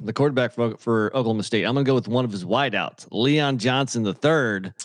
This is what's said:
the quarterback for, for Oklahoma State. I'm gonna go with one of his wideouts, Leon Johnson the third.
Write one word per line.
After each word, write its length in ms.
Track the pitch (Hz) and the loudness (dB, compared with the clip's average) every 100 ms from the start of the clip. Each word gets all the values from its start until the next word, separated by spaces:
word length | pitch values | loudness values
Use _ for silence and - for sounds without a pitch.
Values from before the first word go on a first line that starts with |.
the 80 | 104 | -8
quarterback 400 | 113 147 131 120 | 0 2 2 -2
for, 220 | - 117 107 | 0 -2 -2
for 300 | 117 113 104 131 | 0 2 2 0
Oklahoma 280 | 113 110 | 0 0
State. 200 | 95 110 95 | 0 0 2
I'm 80 | 135 | 0
gonna 100 | 135 | 2
go 80 | 131 | 2
with 120 | 101 | 2
one 180 | 123 123 | -2 -2
of 60 | |
his 120 | 101 | -4
wideouts, 640 | 87 117 139 101 80 - - | -2 -2 0 -2 -4 -8 -10
Leon 480 | 101 127 151 143 131 | -2 2 2 2 0
Johnson 420 | 117 131 135 120 | 0 0 0 -2
the 100 | 104 | -2
third. 600 | 87 147 160 120 98 95 - | 0 2 2 2 -2 -6 -12